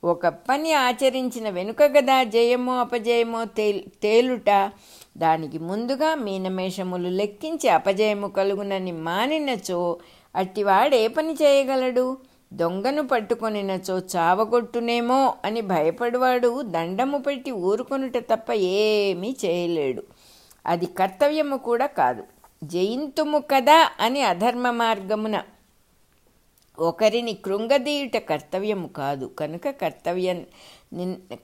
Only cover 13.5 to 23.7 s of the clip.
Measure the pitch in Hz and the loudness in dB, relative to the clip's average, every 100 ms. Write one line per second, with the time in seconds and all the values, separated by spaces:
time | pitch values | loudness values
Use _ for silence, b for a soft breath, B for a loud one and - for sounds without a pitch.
13.5 | 208 196 185 190 185 185 180 165 185 220 | -4 -2 -4 -4 -4 -2 0 2 4 2
14.5 | 240 214 233 233 233 233 262 269 - 196 | 0 0 -4 -2 0 2 2 2 0 -4
15.5 | 226 202 175 160 165 240 247 254 247 240 | -4 -2 0 2 0 -2 0 2 2 2
16.5 | 247 240 170 170 190 269 285 277 277 269 | 0 -4 -4 -2 -2 -2 -2 -4 -4 -6
17.5 | 220 180 220 247 277 269 240 233 226 - | -4 0 -2 -2 -4 -4 -4 -2 -2 0
18.5 | 226 185 196 214 214 202 175 202 262 190 | 0 0 2 2 2 2 -2 -6 -4 -2
19.5 | 175 175 170 135 127 - b b b b | 0 0 0 -2 -4 -10 b b b b
20.5 | b - 175 175 - 190 - 294 302 294 | b -4 -2 -2 -2 -2 2 2 2 -2
21.5 | 269 233 240 285 - 127 117 - _ _ | -4 -2 0 0 0 0 0 -8 _ _
22.5 | _ 147 170 190 247 294 302 302 302 294 | _ -8 -2 -2 -2 -4 -2 0 -2 0
23.5 | 269 247 | 2 6